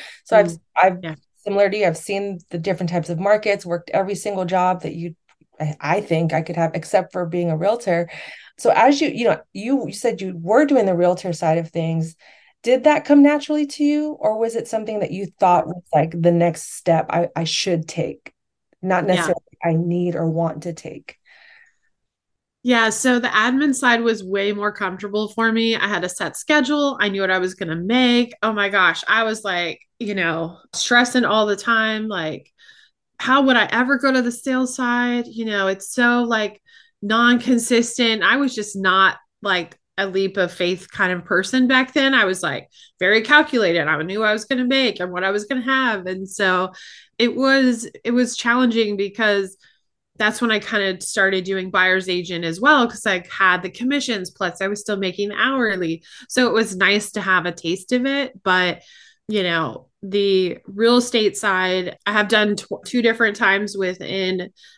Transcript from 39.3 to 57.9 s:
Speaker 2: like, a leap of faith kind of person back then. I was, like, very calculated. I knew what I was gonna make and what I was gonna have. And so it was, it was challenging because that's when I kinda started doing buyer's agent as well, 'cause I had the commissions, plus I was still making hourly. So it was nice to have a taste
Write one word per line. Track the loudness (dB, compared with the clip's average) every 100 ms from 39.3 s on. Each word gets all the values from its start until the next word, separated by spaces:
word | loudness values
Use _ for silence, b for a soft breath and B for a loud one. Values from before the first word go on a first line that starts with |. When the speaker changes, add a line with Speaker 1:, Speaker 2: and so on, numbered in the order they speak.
| _
Speaker 2:
like, | -2 -2 -4 -12 _ -6
a | -4
leap | 0 0 0
of | -2
faith | -2 -2 -2 -6
kind | -2 -2
of | -2 -2
person | -2 0 2 4
back | 2 2
then. | 2 2
I | 4 2
was, | 0
like, | -4 -6 -10 b b b
very | 2 2
calculated. | 4 4 4 2 2 2 0
I | -2
knew | -2 -2
what | 0
I |
was | 0 -2
gonna | -2 0
make | 0 0 -2
and | -6
what | -2 -2
I |
was | -2 -4
gonna | -4
have. | 0 0 0 -2 -6
And | -8 -8
so | -2 0 2 -2 B B B B -2
it | 0 2
was, | 2 4 4 0 -4 -8
it | -2
was | 0 0 -2
challenging | 0 2 2 2 0 -2
because | -4 0 0 2 -2 -8 b b b _ _ -4
that's | -2 0
when | 0
I | 0
kinda | -2 -2 -2 -4
started | -6 0 0 0 -2
doing | -4 -2
buyer's | 2 2 2 0
agent | -4 -4 -6 -6
as | 0
well, | 4 4 4
'cause | -2 -4
I | -4 -4
had | 0 2 2
the | -2
commissions, | -6 -4 -2 -2 -6 -8
plus | -6 -6 -4
I | -6
was | -6
still | -6 -4
making | -4 -4 -4
hourly. | -2 0 0 0 -2 -4 -6 B B B
So | 0 2
it |
was | 2 0 0
nice | 2 2 -2
to | -6
have | 0 0 0
a |
taste | -6 -6 -6 -2